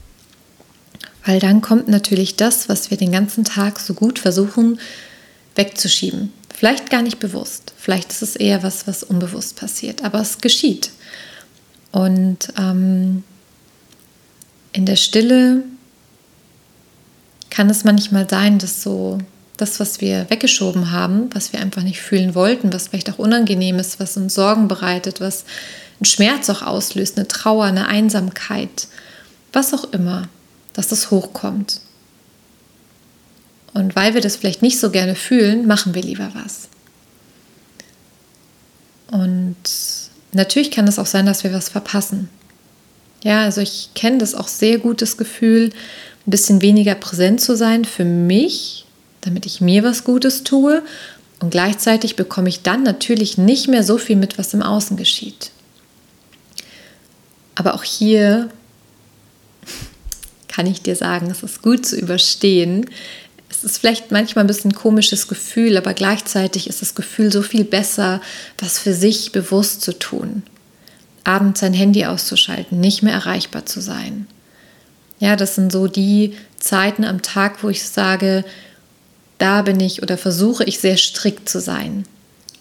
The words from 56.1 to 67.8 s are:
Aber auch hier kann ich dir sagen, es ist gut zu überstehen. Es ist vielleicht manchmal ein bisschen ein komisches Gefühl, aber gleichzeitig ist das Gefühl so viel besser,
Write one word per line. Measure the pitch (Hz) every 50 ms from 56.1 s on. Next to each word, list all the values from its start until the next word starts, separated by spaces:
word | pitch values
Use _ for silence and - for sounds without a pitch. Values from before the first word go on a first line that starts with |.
| _ _ _ _ _ _ _ _ _ - - - - - - - - _ _ _ _ _ _ _ _ _ _ _ _
Aber | - 175 175 -
auch | - -
hier | - - - 214 214 220 214 208 202 202 226 233 226 - - _ _ _ _ _ _ _ _ _ _ _ _ _ _ _ _ _ _ _ _ - - - - - - - - - - - - - - - _ _ -
kann | - - 170
ich | 185 190 175
dir | - - 180
sagen, | 175 175 175 175 175 170 175
es | 180 - -
ist | - - -
gut | - 220 240 247 254
zu | - -
überstehen. | - - 175 180 185 - - - - - 202 190 180 170 170 180 196 240 254 - - - - - - - - _ - _ _
Es | - - -
ist | 220 - -
vielleicht | - 226 233 226 - -
manchmal | 202 208 220 220 - 233 208
ein | 196
bisschen | 208 202 - 202
ein | 202
komisches | - - 226 214 214 208 - - 196 - -
Gefühl, | 196 - - - - 233 226 233 208 185
aber | 180 196 196
gleichzeitig | 175 190 190 208 208 - - - 202 190 190 190 196 - -
ist | - -
das | - - -
Gefühl | - - - - - 220 214
so | 196 202 202
viel | 202 - 226 208
besser, | 208 - 190